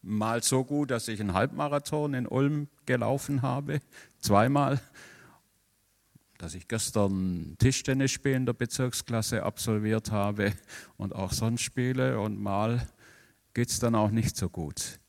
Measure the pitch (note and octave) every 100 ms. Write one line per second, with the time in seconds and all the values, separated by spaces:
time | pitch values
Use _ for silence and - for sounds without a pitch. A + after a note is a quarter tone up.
0 | F#2 G#2+ G#2+ A#2 - C3 B2+ D3 D3 A#2+
1 | - G#2+ G#2 F#2 B2+ - D3 C#3+ - D3+
2 | D3 C3+ A#2+ B2+ C#3 D3+ D3 _ - B2+
3 | A2+ C3+ - C#3+ C3 B2+ C#3+ D3 - -
4 | - _ - G2+ A#2 C#3+ C#3 C#3 - -
5 | - - - - _ _ _ _ _ _
6 | _ - _ _ E2+ F2+ - A2+ - A2
7 | G2+ G2 F#2 F2 E2 F2 B2+ C3 - C3+
8 | C3+ - C#3 C3 B2+ A#2 A#2+ - B2+ -
9 | - A#2 G#2+ A2+ F2+ - - G#2+ G#2+ A2
10 | - G#2+ G2+ G#2 G2+ G2+ - - - _
11 | G2+ - F#2 - A2+ A#2 - - B2+ B2+
12 | C3 A#2+ G#2+ G2+ G2+ G2 A2 A#2+ A#2 _
13 | - - _ _ _ - A#2+ - A#2+ A2+
14 | G#2+ A2 G#2+ - F#2 - D2+ - - -